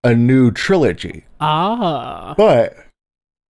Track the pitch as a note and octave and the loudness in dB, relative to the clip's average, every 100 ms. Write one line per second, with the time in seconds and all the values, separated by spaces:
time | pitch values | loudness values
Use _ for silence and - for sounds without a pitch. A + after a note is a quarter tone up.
0 | B2 A#2 A#2+ C3 B2 G#2+ - F#3+ B2+ E2+ | 2 2 2 4 2 0 -2 2 0 -2
1 | F2 D#2 _ - D#3 D#3 F#3+ A#3 F#3 C#3 | -12 -16 _ -8 -4 -2 -2 -2 -4 -4
2 | A#2+ E2+ F2+ D3+ G#3+ C3 A2 - - _ | -8 -14 -8 0 4 4 2 -4 -20 _
3 | _ _ _ _ | _ _ _ _